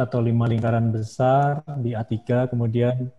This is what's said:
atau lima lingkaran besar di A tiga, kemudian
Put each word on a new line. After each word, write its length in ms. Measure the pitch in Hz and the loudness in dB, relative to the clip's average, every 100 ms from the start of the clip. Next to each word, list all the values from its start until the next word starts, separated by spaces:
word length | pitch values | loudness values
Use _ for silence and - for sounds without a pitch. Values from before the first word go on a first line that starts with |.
atau 140 | 120 123 | -2 0
lima 240 | 117 117 | 2 2
lingkaran 460 | 117 117 113 113 117 | 2 0 0 2 0
besar 720 | 110 107 - 127 135 143 143 156 143 | -2 -6 0 2 4 2 -2 -6 -6
di 160 | 120 | -4
A 80 | 113 | -4
tiga, 420 | 110 113 - 123 127 | -4 -6 0 0 0
kemudian 580 | 120 117 117 120 127 127 | -2 0 2 0 0 -6